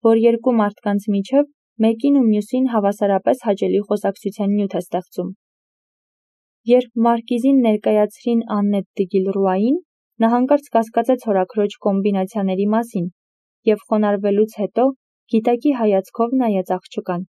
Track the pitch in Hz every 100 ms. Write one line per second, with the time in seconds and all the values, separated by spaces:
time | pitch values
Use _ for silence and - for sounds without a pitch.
0 | 226 226 233 233 254 233 208 202 208 202
1 | 208 202 196 269 294 _ _ - 220 226
2 | 277 285 226 208 208 254 262 233 202 208
3 | 202 196 - 262 226 196 190 190 202 214
4 | 196 196 202 202 202 208 196 175 175 180
5 | - - 180 190 _ _ _ _ _ _
6 | _ _ _ _ _ _ 220 247 247 233
7 | 233 233 233 247 262 277 233 214 220 214
8 | 208 - 240 233 226 208 202 202 190 -
9 | 185 196 190 196 196 185 226 330 _ _
10 | _ _ 226 247 254 294 294 226 226 233
11 | 233 254 233 190 185 220 202 - 214 196
12 | 202 196 190 214 190 190 202 220 233 196
13 | 175 _ _ _ _ _ - 208 _ 214
14 | 208 202 202 202 220 214 190 - 269 269
15 | _ _ _ 226 226 240 294 254 220 190
16 | 190 - 233 262 233 196 185 185 - -
17 | - 175 190